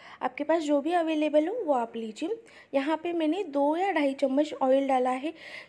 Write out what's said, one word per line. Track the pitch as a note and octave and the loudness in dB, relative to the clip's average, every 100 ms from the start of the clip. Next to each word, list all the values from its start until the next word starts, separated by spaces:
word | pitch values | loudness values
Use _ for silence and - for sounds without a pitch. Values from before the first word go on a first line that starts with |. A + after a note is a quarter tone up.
| - - | -20 -8
आपके | C4 - | -6 -4
पास | D4 E4 | 0 0
जो | D4 D4 | 2 0
भी | D4 | 2
अवेलेबल | F4 D#4+ D4+ D4+ D4+ D#4+ | 0 0 0 2 2 2
हो | A#4+ | 0
वो | E4 | 0
आप | C4 A#3 A#3 | 0 -2 -6
लीजिए। | A3 G#3+ E4+ A4+ - - - | -10 -8 -6 -8 -10 -20 -4
यहाँ | C#4 C#4 D#4+ | -2 0 -2
पे | F4 | -2
मैंने | E4+ D#4 F4+ F4 | 0 0 0 -2
दो | C#4 C#4+ E4 | 0 2 2
या | G4 | 0
ढाई | D#4+ C#4 | 2 0
चम्मच | C4+ C4+ C4+ D#4 | 0 0 2 0
ऑयल | - C4 C4+ C#4 | 0 2 4 4
डाला | C4 B3+ | 2 2
है, | B3+ D4+ E4 - - | -2 -6 -10 -14 -18